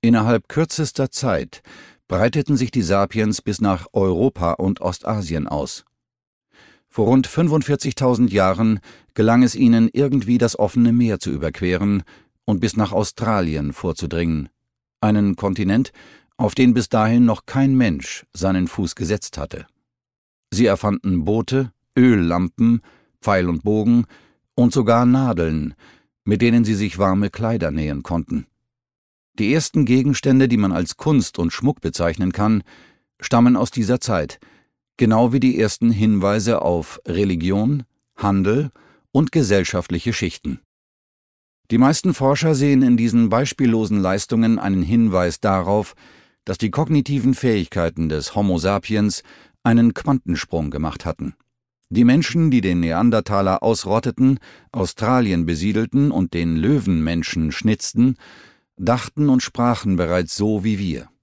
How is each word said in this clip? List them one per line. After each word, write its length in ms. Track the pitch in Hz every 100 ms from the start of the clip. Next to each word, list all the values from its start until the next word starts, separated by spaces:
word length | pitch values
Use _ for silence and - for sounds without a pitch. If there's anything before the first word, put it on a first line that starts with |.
Innerhalb 480 | 117 117 110 113 -
kürzester 640 | - 160 - 156 - 135
Zeit 500 | - 131 85 - - _ - - _ _
breiteten 500 | 90 113 151 139 139
sich 140 | 127
die 100 | 127
Sapiens 600 | 87 98 98 110 107 104
bis 200 | - 101
nach 260 | 104 92 -
Europa 600 | - 95 87 127 - 85
und 280 | - 95 98
Ostasien 680 | 90 90 - 110 87 80 71
aus. 380 | 73 67 - _ _ _ _ _ _ _ _ _ _ _
Vor 180 | - 107
rund 200 | 131 127
fünfundvierzigtausend 1040 | - 170 156 - 143 - - 131 117 120
Jahren 480 | 98 95 92 110 107 - - _
gelang 300 | - 110 117
es 100 | 123
ihnen, 360 | - 127 117 113
irgendwie 460 | - 143 135 104 120
das 200 | 117 -
offene 360 | 101 123 120
Meer 260 | 120 117 98
zu 100 | -
überqueren 760 | 69 78 - 90 90 101 101 - - _ _ -
und 140 | 101
bis 160 | 107 113
nach 160 | 104
Australien 800 | 98 107 - 113 107 85 76 73
vorzudringen, 800 | 69 92 80 80 82 85 80 69 _ _ _ _ _
einen 360 | 110 107 101 98
Kontinent, 560 | 101 95 95 107 135 _ - - _ _
auf 180 | 107 -
den 180 | 123
bis 160 | 120 107
dahin 360 | 117 110 117 120
noch 200 | 107 -
kein 300 | 135 135 131
Mensch 500 | 117 73 - - -
seinen 340 | - 95 92 90
Fuß 280 | - 90 -
gesetzt 420 | 82 104 - -
hatte. 300 | 71 - - _ _ _ _ _ _ _ _
Sie 160 | 92 117
erfanden 600 | 98 107 101 98 90 78
Boote, 480 | 107 104 131 127 _ _ -
Öllampen, 840 | 123 110 82 87 90 - 117 117 _ _ _ _
Pfeil 280 | - 98 90
und 140 | 82
Bogen 420 | 101 107 107 120 113 - _ _ _ -
und 160 | 123
sogar 340 | 139 110 117 123
Nadeln, 680 | 131 131 92 82 78 71 - _ _ _ _
mit 180 | - 104
denen 220 | 120 117
sie 100 | 110
sich 240 | 104 104 85
warme 320 | 98 95 101
Kleider 400 | - 110 113 85
nähen 320 | 76 76 71
konnten. 460 | - 82 80 73 - _ _ _ _ _ _ _ _ -
Die 160 | 107
ersten 300 | 151 151 -
Gegenstände, 640 | 127 127 135 135 143 131 131
die 100 | 113
man 140 | 98
als 240 | 85 85 -
Kunst 420 | - 147 98 -
und 140 | 85
Schmuck 300 | - 139 -
bezeichnen 500 | - - 85 82 92
kann, 320 | 90 107 107 - - _ _ _ _
stammen 380 | - 120 120 120
aus 140 | 117
dieser 280 | - 104 123
Zeit, 400 | - 98 76 - _ _ _ _ _ -
genau 380 | 113 110 120
wie 80 | 131
die 180 | 131 92
ersten 320 | 107 - 117
Hinweise 720 | 110 107 104 95 107 101 113
auf 400 | 80 87 78 - -
Religion, 800 | 87 101 87 85 98 110 143 123 _ _ -
Handel 560 | 104 98 95 120 143 _ _ _ _
und 220 | 135 151
gesellschaftliche 800 | 165 117 98 87 90 - 87 -
Schichten. 480 | 110 92 - - 64 _ _ _ _ _ _ _ _ _ _ _
Die 60 | 113
meisten 360 | 127 156 190
Forscher 420 | 151 135 143 160 147
sehen 260 | 143 139
in 140 | 131 120
diesen 320 | 113 117 113
beispiellosen 720 | 113 139 - 131 113 107 104
Leistungen 580 | 92 98 - 113 113 113
einen 220 | 98 95
Hinweis 600 | 85 117 113 92 90 82
darauf, 520 | 104 95 90 104 101 - - _ _ _ -
dass 120 | 98
die 140 | 110
kognitiven 600 | 113 156 151 135 143 120
Fähigkeiten 760 | 127 131 107 85 - 85 80 80
des 260 | 76 71
Homo 240 | - 101 85
sapiens 640 | 90 101 - 107 104 - - - _ _
einen 300 | 120 117 117
Quantensprung 800 | - - 135 - 82 - 85 76
gemacht 340 | 73 78 73 85
hatten. 300 | 82 78 - _ _ _ _ _
Die 160 | 95 120
Menschen, 460 | 135 - 170 160
die 100 | 127
den 180 | 95 87
Neandertaler 840 | 85 82 120 113 - 101 95 92
ausrotteten, 760 | 113 113 95 107 120 - 131 135 - - _
Australien 760 | 117 92 - 107 127 113 87 85
besiedelten 640 | 80 92 104 113 131 143
und 240 | 87 92
den 220 | 87 85 82
Löwenmenschen 960 | 95 143 98 85 80 85 80 - 78
schnitzten, 640 | - 110 104 - 110 123 127 - - - _ _ _
dachten 500 | 92 120 - - 147
und 160 | 127
sprachen 540 | - - 120 113 104 92
bereits 400 | 85 90 82 -
so 260 | 107 107
wie 160 | 101 101
wir. 300 | 98 67 - _